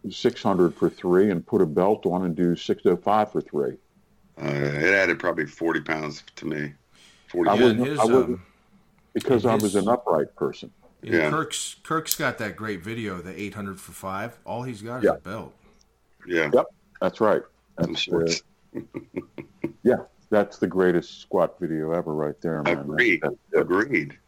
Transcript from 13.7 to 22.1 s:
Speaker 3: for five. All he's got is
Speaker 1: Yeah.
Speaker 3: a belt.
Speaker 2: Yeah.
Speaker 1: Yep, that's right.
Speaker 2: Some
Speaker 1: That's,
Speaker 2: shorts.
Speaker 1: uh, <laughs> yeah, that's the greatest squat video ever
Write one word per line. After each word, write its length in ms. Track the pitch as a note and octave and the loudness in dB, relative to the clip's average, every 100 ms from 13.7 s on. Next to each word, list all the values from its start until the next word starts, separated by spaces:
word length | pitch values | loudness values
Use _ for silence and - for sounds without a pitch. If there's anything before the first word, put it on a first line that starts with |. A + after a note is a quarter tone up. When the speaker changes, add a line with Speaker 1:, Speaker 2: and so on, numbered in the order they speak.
| F#2 | -12
Speaker 3:
for 100 | - | -18
five. 460 | F2 F#2+ G2 A#2 - | -12 -10 -8 -10 -12
All 180 | - A2 | -12 -10
he's 180 | B2+ G#2+ | -10 -12
got 180 | A2+ B2+ | -10 -2
is 40 | |
Speaker 1:
Yeah. 120 | G2+ | 0
Speaker 3:
a 40 | - | 0
belt. 340 | F2+ G#2+ D2+ _ _ _ _ _ _ _ | -8 -12 -14 _ _ _ _ _ _ _
Speaker 2:
Yeah. 240 | - E2+ D#2 | -4 0 2
Speaker 1:
Yep, 120 | - - _ _ - | 2 2 _ _ -4
that's 180 | F#2 - | -4 2
right. 220 | A2 F2 - _ _ - | 2 2 -2 _ _ -6
Speaker 2:
Some 100 | E2+ | -4
Speaker 1:
That's, 80 | D#2+ | -4
Speaker 2:
shorts. 420 | - F2 E2 E2 _ _ _ | -2 0 0 -2 _ _ _
Speaker 1:
uh, 40 | - - - - F2+ - | -14 -12 -14 -12 -12 -12
<laughs> 560 | - - _ - - | -20 -20 _ -10 0
yeah, 140 | B2 A#2 - _ _ | 2 2 -2 _ _
that's 280 | G#2 G2+ - | 2 2 -2
the 100 | G2 | -2
greatest 520 | F2+ F#2 E2+ - - | 4 4 4 -2 -18
squat 380 | - F#2+ E2 - | -4 0 0 0
video 320 | E2+ D#2+ D#2 | -4 -2 -2
ever 220 | E2+ D#2+ | -2 -2